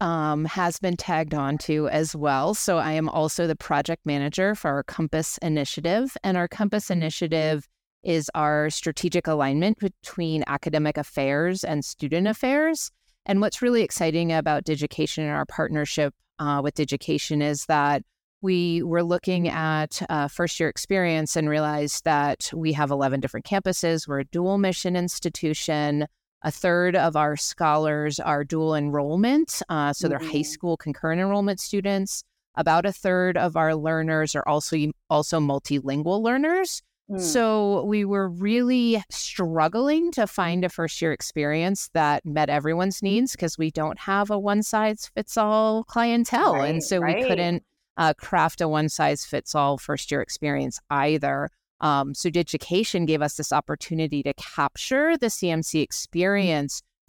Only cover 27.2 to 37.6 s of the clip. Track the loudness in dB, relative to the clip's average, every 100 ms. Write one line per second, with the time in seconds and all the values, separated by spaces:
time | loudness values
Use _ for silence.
27.2 | 0 0 -4 0 2 4 2 0 0 -2
28.2 | 0 0 0 0 2 2 0 0 0 2
29.2 | 4 4 2 -2 -4 -2 0 0 0 -2
30.2 | -2 -2 -4 -4 -4 -4 -4 -4 -2 0
31.2 | 0 0 0 -2 -4 -2 0 -2 -2 -6
32.2 | -12 _ _ -2 2 4 2 0 0 2
33.2 | 2 2 0 2 2 2 0 0 2 0
34.2 | 0 -2 0 0 0 0 0 -2 0 0
35.2 | 2 2 2 0 0 -2 0 -2 0 0
36.2 | 2 2 2 2 0 -4 _ _ -10 -4
37.2 | 0 2 4 4